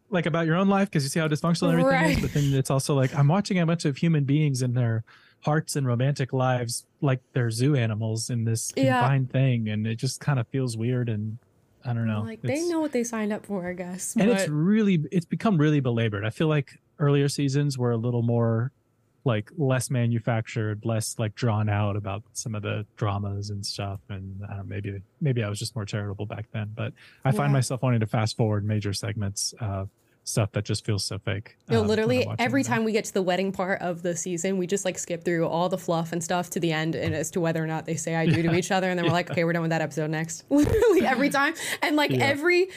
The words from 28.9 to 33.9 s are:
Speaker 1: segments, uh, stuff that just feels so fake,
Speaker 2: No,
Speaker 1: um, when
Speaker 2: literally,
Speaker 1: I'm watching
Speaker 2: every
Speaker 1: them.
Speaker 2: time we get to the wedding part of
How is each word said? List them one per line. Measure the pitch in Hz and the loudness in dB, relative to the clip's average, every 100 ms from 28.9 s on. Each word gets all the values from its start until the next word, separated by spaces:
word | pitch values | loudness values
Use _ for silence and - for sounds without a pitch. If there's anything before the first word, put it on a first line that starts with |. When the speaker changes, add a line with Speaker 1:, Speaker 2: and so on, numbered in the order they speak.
Speaker 1:
segments, | 95 107 107 98 98 156 - | -4 -4 -4 -6 -4 -6 -6
uh, | 107 98 98 _ _ _ - | -6 -6 -8 _ _ _ -6
stuff | 123 101 | -2 0
that | 101 98 | -2 -4
just | 107 - | -4 -2
feels | 101 | -4
so | - 98 | -4 -6
fake, | - 98 - _ - | -6 -6 -8 _ -2
Speaker 2:
No, | 226 | 0
Speaker 1:
um, | |
when | 208 | 2
Speaker 2:
literally, | 214 226 254 | 2 2 0
Speaker 1:
I'm | - | 0
watching | - 240 | -2 0
Speaker 2:
every | 269 | 0
Speaker 1:
them. | 240 | 0
Speaker 2:
time | 233 220 | 0 0
we | |
get | 208 - | 0 0
to | |
the | 202 | -2
wedding | 180 180 196 | 0 0 0
part | 190 185 196 | -2 -2 -2
of | 180 | -4